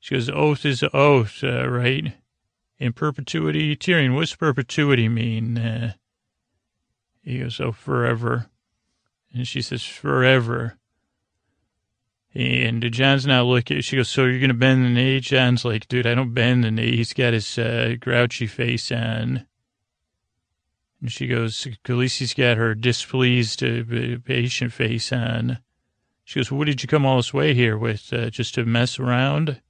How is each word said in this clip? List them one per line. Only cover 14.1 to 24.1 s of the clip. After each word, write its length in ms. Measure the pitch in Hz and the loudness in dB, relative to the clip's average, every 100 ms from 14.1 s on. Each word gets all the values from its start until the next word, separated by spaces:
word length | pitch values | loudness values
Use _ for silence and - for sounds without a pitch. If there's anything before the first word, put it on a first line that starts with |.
"So 160 | - 127 | 2 2
you're 140 | 127 | 2
gonna 140 | 135 | 2
bend 300 | 120 131 131 | 4 4 4
the 60 | 127 | 4
knee?" 300 | 120 131 135 | 2 2 0
John's 440 | 123 135 127 123 | 0 2 4 2
like, 240 | 123 110 - | 2 -4 -2
"Dude, 200 | 123 117 | -2 0
I 80 | 120 | 0
don't 180 | 131 | 0
bend 300 | 120 120 123 | 0 2 4
the 80 | 113 | 2
knee." 260 | 110 117 120 | 0 0 0
He's 160 | 117 | -2
got 200 | - 120 | 0 2
his, 240 | 117 104 - | 2 -2 -4
uh, 380 | 117 117 117 117 | -2 0 -2 -2
grouchy 480 | 120 120 120 - 113 | -2 0 0 -2 -8
face 440 | - 120 120 - | -4 -2 -2 -4
on. 540 | 120 117 113 117 131 - _ _ _ _ _ _ _ _ _ _ _ _ _ _ _ | -4 -4 -4 -4 -4 -6 _ _ _ _ _ _ _ _ _ _ _ _ _ _ _
And 120 | 123 | -10
she 160 | 120 131 | -6 -4
goes, 400 | 120 113 110 - 113 | -2 -2 -4 -10 -12
Khaleesi's 500 | - 123 127 - 127 | -4 0 0 -2 -6
got 240 | - 123 113 | 0 2 4
her 160 | 113 | 2
displeased, 880 | 107 123 117 - 131 127 123 113 - | 0 0 0 -2 0 4 4 2 -2
uh, 200 | 131 117 | -2 -2
p-, 340 | 113 117 123 | -4 -4 -4